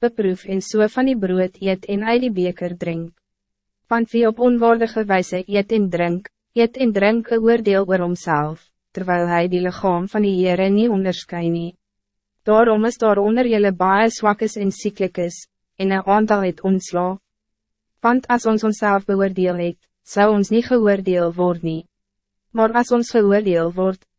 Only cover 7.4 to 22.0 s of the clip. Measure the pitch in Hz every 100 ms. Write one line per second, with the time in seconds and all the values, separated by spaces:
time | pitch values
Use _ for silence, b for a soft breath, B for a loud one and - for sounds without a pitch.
7.4 | 226 233 208 190 190 185 175 175 - 151
8.4 | 151 160 _ _ _ - 185 175 175 170
9.4 | 180 180 180 180 190 175 190 214 202 190
10.4 | 185 180 190 202 240 196 190 175 - 175
11.4 | 170 170 170 - _ _ _ _ _ _
12.4 | - 214 233 214 220 240 220 202 202 233
13.4 | 254 220 202 180 185 196 226 - 214 208
14.4 | 220 - 196 - 214 202 185 185 175 -
15.4 | - _ _ - 190 190 190 202 214 208
16.4 | 190 175 190 190 - 175 180 190 _ _
17.4 | _ _ _ _ _ _ 233 247 - 240
18.4 | 220 220 220 208 208 196 196 196 196 190
19.4 | 180 175 175 175 _ _ - - 208 208
20.4 | 196 220 240 247 214 196 190 180 170 170
21.4 | 180 170 165 160 - _